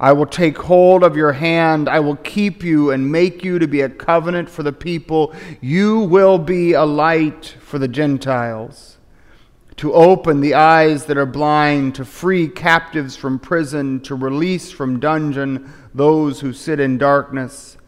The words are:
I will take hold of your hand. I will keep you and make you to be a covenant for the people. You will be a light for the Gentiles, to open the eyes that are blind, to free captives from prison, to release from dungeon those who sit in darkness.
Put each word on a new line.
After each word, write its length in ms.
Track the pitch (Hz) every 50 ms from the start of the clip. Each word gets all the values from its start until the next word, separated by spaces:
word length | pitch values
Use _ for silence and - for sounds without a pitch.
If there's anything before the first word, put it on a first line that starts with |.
I 120 | 127 135 143
will 100 | 147 147
take 320 | 139 - - 175 156 139
hold 480 | - - 147 180 180 180 180 185 185 180
of 100 | 170 147
your 180 | 151 156 147 139
hand. 540 | 131 160 165 165 165 165 160 160 156 147
I 140 | 135 135 160
will 160 | 151 147 147
keep 480 | 139 - - - 208 208 202 175 - 170
you 260 | 175 160 151 147 143
and 220 | 135 131 135 139 156
make 320 | 165 180 185 175 - -
you 140 | 185 180 170
to 100 | 165 147
be 140 | 139 143 139
a 80 | 131
covenant 580 | 131 - - - 170 165 156 175 175 175 165 -
for 140 | - - 147
the 100 | 147 135
people. 640 | - - 170 175 160 - - 160 160 151 151 - - - 175 147 -
You 400 | - 127 151 185 202 214 220 226
will 380 | 214 170 170 196 196 190 190 180
be 340 | 156 143 185 180 175 170 170
a 140 | 139 156
light 720 | 151 147 147 151 165 165 160 156 151 - - - - - -
for 180 | - - - 143
the 100 | 135 127
Gentiles, 1080 | 117 143 151 147 139 127 - 135 131 123 117 117 113 110 110 135 139 - - - - _ _ _ _ _ _ _ - - _ _ _ _ _ _ -
to 160 | - 147 151 -
open 480 | 170 160 180 190 180 - 170 151 143
the 140 | 139 147 131
eyes 500 | 143 156 160 160 160 156 156 156 143 -
that 140 | - 143 139
are 80 | 139
blind, 680 | 131 120 143 151 151 151 151 147 147 147 143 139 135 131
to 100 | - 131
free 420 | - - - 165 185 190 180 165 147
captives 680 | - - 156 170 165 165 - - - 156 143 131 -
from 240 | - - 135 131 131
prison, 640 | - - 175 170 160 131 147 147 139 135 135 131
to 140 | 131 - 143
release 560 | 131 135 135 135 147 165 185 185 175 - -
from 280 | - - 139 131 127 123
dungeon 720 | 127 151 156 156 156 147 139 139 139 139 135 131 135 - - - - - -
those 460 | 131 143 151 156 156 151 147 135 131
who 140 | 139 131 123
sit 260 | - - 160 156 147
in 160 | 139 135 127
darkness. 800 | 120 139 139 143 143 135 - 131 135 131 120 - - - - - - -